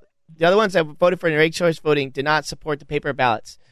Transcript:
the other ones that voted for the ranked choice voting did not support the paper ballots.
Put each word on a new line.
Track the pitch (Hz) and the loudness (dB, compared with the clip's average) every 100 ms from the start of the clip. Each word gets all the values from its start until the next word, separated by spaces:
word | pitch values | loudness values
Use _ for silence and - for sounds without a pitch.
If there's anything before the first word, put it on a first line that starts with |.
| _ _ _ 160 | _ _ _ 0
the | |
other | 165 202 | 2 2
ones | 214 | 2
that | 180 | 0
voted | 151 147 180 180 | -2 0 0 0
for | 170 | -2
the | 151 | 0
ranked | 160 165 | 0 0
choice | 170 160 | -2 0
voting | 156 147 135 | 0 0 0
did | 135 147 | -4 -2
not | 151 | -2
support | - - 156 143 | -2 -10 -8 -8
the | |
paper | 147 151 151 | -6 -6 -6
ballots. | 127 123 110 - - _ | 0 0 0 -6 -20 _